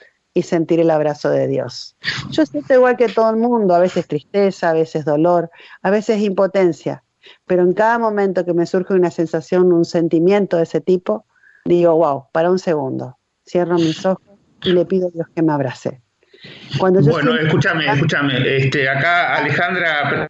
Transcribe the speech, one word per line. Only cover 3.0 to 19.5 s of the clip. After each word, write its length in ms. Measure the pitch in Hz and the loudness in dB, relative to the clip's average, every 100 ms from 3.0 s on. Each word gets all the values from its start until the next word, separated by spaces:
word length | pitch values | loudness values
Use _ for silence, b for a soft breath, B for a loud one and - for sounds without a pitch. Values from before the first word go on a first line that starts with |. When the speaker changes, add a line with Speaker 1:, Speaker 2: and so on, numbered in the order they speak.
| 226 | 0
Speaker 1:
todo 220 | 196 220 | 2 0
el 60 | 220 | 2
mundo, 360 | 240 240 202 | 0 0 2
a 60 | 175 | 2
veces 280 | 180 180 165 | 2 0 -6
tristeza, 600 | 147 - 202 196 190 175 | -6 -4 0 0 0 0
a 40 | |
veces 300 | 160 160 160 | 0 0 -4
dolor, 460 | 151 147 170 175 165 B B B | -2 2 2 2 0 B B B
a 80 | 185 | -2
veces 300 | 208 - 220 | 0 0 -2
impotencia, 840 | 208 185 196 196 180 156 - 139 _ _ B B - | 0 0 0 2 0 0 -6 -10 _ _ B B -2
pero 160 | 180 | 0
en 100 | 180 | 2
cada 240 | 185 220 233 | 2 2 2
momento 480 | 226 208 196 185 175 | 0 0 -2 0 -2
que 80 | |
me 140 | 170 170 | 0 0
surge 260 | 190 180 | -2 0
una 160 | 190 175 | 0 0
sensación, 640 | - 165 165 156 185 185 | 0 -4 -4 -2 2 4
un 120 | 170 170 | 4 2
sentimiento 720 | 175 165 165 175 202 190 170 | 0 0 2 2 2 2 0
de 60 | |
ese 180 | 165 160 | 0 -2
tipo, 440 | - 185 - 214 - b b b - | 0 0 -2 -6 -8 b b b 0
digo, 300 | 175 175 160 | 2 4 4
"Wow, 300 | 160 139 - | 2 0 -4
para 200 | 165 170 | -2 0
un 80 | 185 | 0
segundo", 580 | 185 156 135 127 127 - _ _ - | 0 -2 -4 -6 -10 -14 _ _ -6
cierro 300 | 180 170 170 | -2 0 0
mis 300 | 165 160 190 | 0 -2 -4
ojos 160 | 185 _ 202 _ _ | -4 _ _ _ _
y 80 | 180 | 0
le 140 | 180 170 | 0 2
pido 220 | 190 180 | 0 -2
a 40 | |
Dios 160 | 165 165 - | -6 -8 -2
que 60 | |
me 100 | 160 | 0
abrace. 480 | 147 135 - - - _ _ B B B B B - | 0 -4 -6 -10 -12 _ _ B B B B B -2
Cuando 240 | 185 185 | 2 4
yo 100 | 151 | 4
Speaker 2:
Bueno, 200 | 160 - | 2 0
Speaker 1:
siento 160 | 233 - | 0 0
Speaker 2:
escúchame, 440 | 175 - 160 151 | 0 0 0 -2
escúchame, 640 | - 143 160 143 127 139 135 | 0 0 0 -2 -2 0 0
este, 300 | 135 147 131 | 0 0 -2
acá 480 | 135 160 175 151 147 | 0 0 0 0 -2
Alejandra 920 | 143 | -2